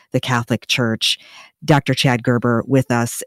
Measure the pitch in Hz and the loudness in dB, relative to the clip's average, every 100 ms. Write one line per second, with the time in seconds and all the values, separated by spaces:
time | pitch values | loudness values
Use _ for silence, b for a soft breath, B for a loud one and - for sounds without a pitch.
0 | b 127 - 123 117 117 - - 117 110 | b -4 0 -2 0 -4 -2 -2 -2 -2
1 | - - B B B _ - 147 - 131 | -2 -4 B B B _ 2 2 2 0
2 | 143 123 123 120 120 117 - 135 127 120 | 2 2 2 0 2 0 2 0 2 0
3 | 117 - | -2 -6